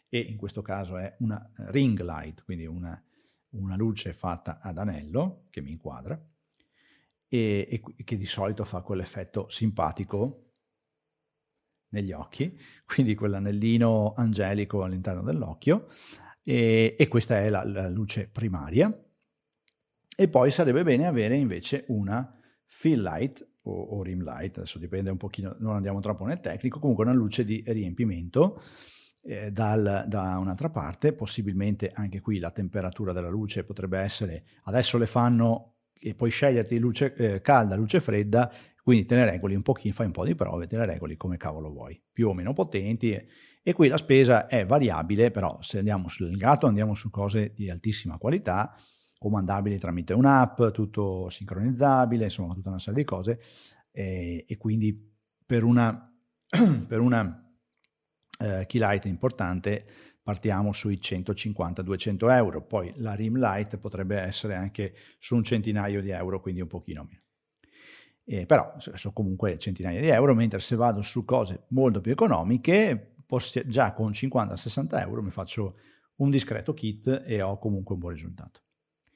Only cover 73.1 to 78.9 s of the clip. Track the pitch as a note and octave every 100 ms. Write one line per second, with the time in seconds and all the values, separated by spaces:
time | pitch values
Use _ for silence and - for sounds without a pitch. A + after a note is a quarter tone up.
73.1 | - - B2+ - B2+ B2+ A#2 A2 - A2
74.1 | G#2 C3+ B2+ G#2 - A#2 - D#3+ - F#2
75.1 | A2+ G2+ - F#2 - G2 - _ _ _
76.1 | - C#3 C#3 C3+ A2 A2 - A2 G#2+ B2+
77.1 | C3+ - G#2+ F#2+ G2 A2 G2 F#2 F#2 E2+
78.1 | D#2+ E2 F2+ C#2+ _ _ _ _